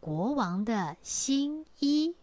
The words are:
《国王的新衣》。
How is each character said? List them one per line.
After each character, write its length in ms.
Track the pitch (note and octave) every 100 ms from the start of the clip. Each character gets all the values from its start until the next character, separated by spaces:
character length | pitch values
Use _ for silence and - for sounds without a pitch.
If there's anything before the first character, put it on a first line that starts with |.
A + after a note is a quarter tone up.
《国 320 | - D3+ G3+
王 320 | C#4+ G3+ F3+ G#3
的 320 | A3 E3+ D#3
新 640 | - - - C#4 C#4+ D4+ D#4 -
衣》。 300 | C#4+ D4 D#4 F4